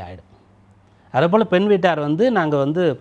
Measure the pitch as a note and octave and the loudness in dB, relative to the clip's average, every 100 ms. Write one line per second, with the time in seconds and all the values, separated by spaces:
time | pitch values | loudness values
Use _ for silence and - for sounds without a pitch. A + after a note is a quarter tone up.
0 | F2+ F2+ - _ _ _ _ _ _ _ | -14 -18 -20 _ _ _ _ _ _ _
1 | _ B2+ E3 G#3 A3 F3+ G#3 G3+ F3+ D#3 | _ -2 2 2 2 0 2 2 2 0
2 | C#3+ D#3+ B3 A3 D#3+ D3 C#3 D#3+ F3 B2+ | -2 0 0 0 0 0 -2 0 0 -2